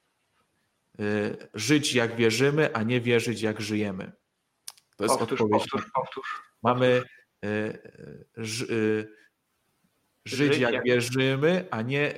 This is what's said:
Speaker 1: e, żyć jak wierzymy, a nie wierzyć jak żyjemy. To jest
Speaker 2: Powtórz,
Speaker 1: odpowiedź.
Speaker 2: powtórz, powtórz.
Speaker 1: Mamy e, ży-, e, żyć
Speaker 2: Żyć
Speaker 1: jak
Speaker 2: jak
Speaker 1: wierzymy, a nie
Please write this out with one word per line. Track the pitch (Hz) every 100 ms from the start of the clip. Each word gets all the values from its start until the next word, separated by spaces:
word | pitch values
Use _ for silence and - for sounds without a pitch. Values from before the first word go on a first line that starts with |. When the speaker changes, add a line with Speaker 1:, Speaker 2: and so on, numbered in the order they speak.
| _ _ _ _ _ _ _ _ _ -
Speaker 1:
e, | 104 104 104 - -
żyć | 107 110 151 143
jak | 123 117 113
wierzymy, | 113 110 139 147 151
a | -
nie | 110 123
wierzyć | 117 117 117 104
jak | 107 104
żyjemy. | 107 107 104 92 95 - _ _ _ _ - - _ _
To |
jest | 104 127
Speaker 2:
Powtórz, | 117 131
Speaker 1:
odpowiedź. | 110 107
Speaker 2:
powtórz, | - 104 -
powtórz. | 131 131 135 - - - _
Speaker 1:
Mamy | 117 123 127 123 127 - _ _
e, | 101 107 107 - - - - - - -
ży-, | 110 113 - 113 110 107
e, | 107 - _ _ _ _ _ _ _ _ _ _
żyć | 113 127 143
Speaker 2:
Żyć | 135
Speaker 1:
jak | 120
Speaker 2:
jak | 123
Speaker 1:
wierzymy, | 123 123 117 127 131 135 151 180 -
a | 113
nie | 117 139 147